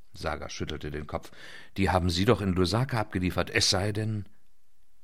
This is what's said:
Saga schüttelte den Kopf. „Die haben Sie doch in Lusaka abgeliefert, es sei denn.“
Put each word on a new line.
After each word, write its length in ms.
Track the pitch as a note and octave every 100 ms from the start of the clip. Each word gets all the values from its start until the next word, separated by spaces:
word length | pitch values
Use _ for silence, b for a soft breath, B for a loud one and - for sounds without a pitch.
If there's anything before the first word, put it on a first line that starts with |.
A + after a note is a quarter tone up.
| -
Saga 360 | - E2 D2+ -
schüttelte 420 | - E2+ D2 D2
den 160 | D2+ D2
Kopf. 240 | D#2+ - B B B B -
„Die 140 | F#2
haben 200 | F#2 F2+
Sie 160 | E2+ G2+
doch 140 | A2
in 120 | G2+
Lusaka 480 | F2 F2+ G#2+ C3 A#2
abgeliefert, 500 | G#2+ G2 F2+ F2+ E2+
es 200 | A2+ -
sei 200 | G2 G#2
denn.“ 360 | G#2 A2 G#2+ F#2+ - - - - - - -